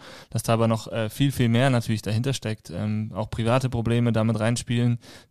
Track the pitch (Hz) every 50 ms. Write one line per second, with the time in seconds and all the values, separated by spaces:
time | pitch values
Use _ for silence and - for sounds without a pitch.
0 | - - - - - _ - 113 - 117 113 113 117 113 113 107 - - - 113
1 | 110 107 - - 139 143 - - 123 113 117 120 135 139 127 117 - - 110 101
2 | - - 110 110 127 139 135 - - 107 107 - _ - 78 98 104 107 107 107
3 | 107 110 98 95 107 - - - 110 113 123 131 131 120 117 120 110 117 117 120
4 | 120 120 113 110 110 113 113 107 107 117 120 117 - - 120 117 123 120 117 117
5 | - - - - - _